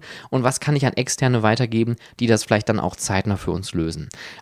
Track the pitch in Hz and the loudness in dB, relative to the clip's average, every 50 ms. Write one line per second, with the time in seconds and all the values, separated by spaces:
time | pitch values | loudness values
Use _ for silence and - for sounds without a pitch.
0 | - - - - - - - 131 120 127 135 - - 147 147 143 139 127 - - | -4 -8 -18 -18 -8 -4 -2 0 2 0 0 0 0 0 0 2 2 2 2 0
1 | 127 - - - 135 127 123 117 107 107 110 117 127 113 113 113 113 117 117 - | -2 -2 -2 0 2 2 2 4 4 4 4 2 2 0 2 2 2 0 0 -4
2 | - - - - 120 113 113 107 - - 117 107 - - 110 107 - 90 - - | -8 -14 -6 0 2 4 4 4 4 2 2 2 2 0 0 0 -2 -4 -4 -6
3 | - - 98 95 - 107 101 95 - - 82 87 98 - - 85 80 82 - - | -6 -2 -2 0 0 0 -2 -2 -2 -4 -4 -4 -4 -4 -4 -2 -2 -2 -4 -6
4 | 76 - - - - - - - | -10 -12 -14 -16 -18 -18 -16 -8